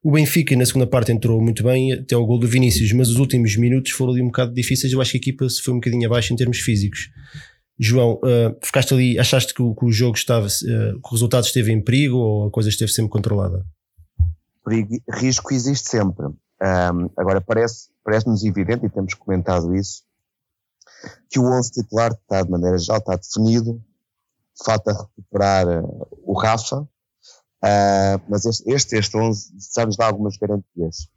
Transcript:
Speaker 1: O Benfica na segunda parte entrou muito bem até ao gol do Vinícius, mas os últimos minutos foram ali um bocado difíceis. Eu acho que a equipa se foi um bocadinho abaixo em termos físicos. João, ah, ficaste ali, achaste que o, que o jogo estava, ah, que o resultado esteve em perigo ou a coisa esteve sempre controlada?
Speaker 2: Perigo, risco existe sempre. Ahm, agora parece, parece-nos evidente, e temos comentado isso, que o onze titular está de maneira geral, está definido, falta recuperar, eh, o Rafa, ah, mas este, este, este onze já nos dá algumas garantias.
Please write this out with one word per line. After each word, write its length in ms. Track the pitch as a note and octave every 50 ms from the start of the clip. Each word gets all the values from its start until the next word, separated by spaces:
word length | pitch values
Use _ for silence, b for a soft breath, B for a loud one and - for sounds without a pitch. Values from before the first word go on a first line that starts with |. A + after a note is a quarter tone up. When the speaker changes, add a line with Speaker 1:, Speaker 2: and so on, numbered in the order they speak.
| -
Speaker 1:
O 80 | D#3
Benfica 440 | C#3+ D#3 D3+ C#3 - E3+ D3 - C#3
na 80 | B2 B2
segunda 220 | B2 - C3 B2+
parte 240 | A#2+ - B2+ A2+ -
entrou 280 | A#2 G#2+ - A#2 A2+ A2
muito 240 | A2+ A#2 A2+ - G#2+
bem 300 | B2 B2+ C3 C3 C3 B2+
até 220 | - C3 - B2
ao 100 | A#2+ A#2
gol 140 | A2 B2 A#2+
do 80 | A#2+
Vinícius, 440 | A#2 A#2+ B2+ B2+ A#2+ E2+ D2 A2+ G#2
mas 160 | G#2+ B2 C3 A#2
os 80 | A#2+
últimos 380 | B2+ C#3 B2+ C3 B2 A#2 A2 G2+
minutos 360 | A2 A#2+ A#2+ B2+ C3 C3 -
foram 200 | - - C3+ B2+ B2+
ali 80 | B2
um 40 | B2
bocado 260 | B2 A#2+ - B2 A#2+
difíceis. 400 | A#2+ B2 A#2+ - C3 C3 - C3
Eu 80 | B2+ C3
acho 120 | B2+ -
que 60 | -
a 40 | B2+
equipa 260 | - C3+ C3 - C3+
se 140 | B2+ - -
foi 120 | - C3 B2
um 40 |
bocadinho 280 | B2 A2+ B2 A#2 A#2+ A#2
abaixo 260 | A2+ A#2+ A#2+ A2 - A#2+
em 20 |
termos 220 | A#2 C3 A#2+ A#2+
físicos. 540 | - - - A2+ G2+ G2+ G#2 - - - B B B B B B D3+ B B B B B _ _ -
João, 400 | A#2 A2 A#2+ C3 A#2+ A#2 A2 - -
ah, 280 | C3 A#2+ A#2 A#2 A2 - -
ficaste 320 | - - - C3+ C3 - C#3
ali, 240 | B2+ B2+ B2 A#2
achaste 360 | G#2+ B2 - - C3 A2+ - -
que 80 | -
o, 120 | B2 A#2 A2
que 120 | - B2+
o 60 | A#2+
jogo 260 | A2 G#2 B2 B2 A2
estava, 300 | - - - A#2+ A#2 G#2
ah, 20 | G2+
que 580 | G#2 - - A#2 A#2 A2 G#2+ G#2+ G2+ - -
o 40 | -
resultado 340 | A#2+ A2+ A#2+ A#2 B2+ B2 A2+
esteve 260 | - - C3 A2 A2
em 100 | A2 G#2+
perigo 360 | G2+ - A#2+ C3+ D3 C#3 B2
ou 300 | B2+ A#2 A2 G#2+ G#2 G#2
a 40 | G#2
coisa 160 | - A2 G#2+
esteve 240 | G#2+ G2+ - A2+ G#2
sempre 200 | - - A2+ G#2
controlada? 520 | - G#2+ G2+ - G2+ G2+ F#2+ F#2 F2+ F#2 F#2+ - - _ _ _ _ _ - _ _ - F2 E2+ E2 _ _ _ _ _ _
Speaker 2:
Perigo, 240 | - A2 A2+ G#2 G2+ A#2 B2 _ - A2
risco 400 | - B2 C3 B2 - - - C#3
existe 340 | B2+ A2+ C3+ C#3+ C3+ -
sempre. 380 | - - A2+ G2+ F#2+ F2+ - D#2 D2 D2+ _ _ _ _ _
Ahm, 460 | F#2+ G2 F#2 F2+ F2+ F2 F2 F2 F2+ F2 -
agora 240 | - F#2 F#2+ F#2+ F#2+
parece, 480 | F2+ - A2+ A2 A#2 A#2 A2+ - - _ _ _ _
parece-nos 400 | A2 G#2+ A2+ G#2+ A#2+ A2 G2 G#2+
evidente, 420 | G#2+ F2 G2+ F#2 F#2 A#2 B2 B2
e 40 | G2+
temos 240 | - G2+ F#2+ F2+ -
comentado 600 | _ _ - F#2+ F2+ F2+ - F#2 F2 E2 E2+ F#2
isso, 260 | F#2+ G2 - - - _ _ _ _ _ _ _ _ _ _ _ _ _ _ _ _ - B B B B B B B B _
que 100 | - C3+
o 40 | B2
onze 260 | B2+ B2+ B2+ A#2+ B2
titular 400 | - B2+ A2 - G#2+ A2+ A#2 A#2
está 300 | A2+ - _ _ G2+ F#2+
de 80 | F#2 E2+
maneira 280 | F2+ F2 F2 F2+ F#2
geral, 200 | F2+ E2 - G#2+ A2
está 160 | - - F#2
definido, 680 | F2+ - - - G#2+ A2 A2+ A2+ A#2 A2+ A#2 A#2 A#2 A2 _ _ _ _ _ _ _ _ _ _ _ _ _ _ - -
falta 260 | A2+ A2 G#2 - G#2+
recuperar, 720 | G2+ G2 G2+ - _ - G2 _ - G2 G2 G2 G2 F#2+ F#2 F2
eh, 120 | F2 E2 E2 - - - - _ - - -
o 120 | - G2+
Rafa, 480 | - A2 A2 A2+ A2+ A2+ - - C#3 D3 - _ _ _ _ _ b b b b b b _ _ _ -
ah, 560 | G2+ G#2 G2+ G2 G2 G2 G2 G2 G2 G2 F#2 -
mas 160 | - G#2 G2+ -
este, 240 | A#2+ A2+ - - A2
este, 280 | C3+ C#3 C3 - A#2+
este 180 | A2 G2+ - -
onze 320 | A2 A2+ A2+ G#2+ G2+ - - - G2 - - -
já 120 | A#2+ A#2
nos 100 | A2 G2+
dá 100 | G2 A2+
algumas 280 | A2 G2+ G2+ G#2 G#2 G2+
garantias. 720 | - G#2+ G2+ G#2 G2+ F#2 _ _ F2 E2+ D#2+ D#2+ - - - _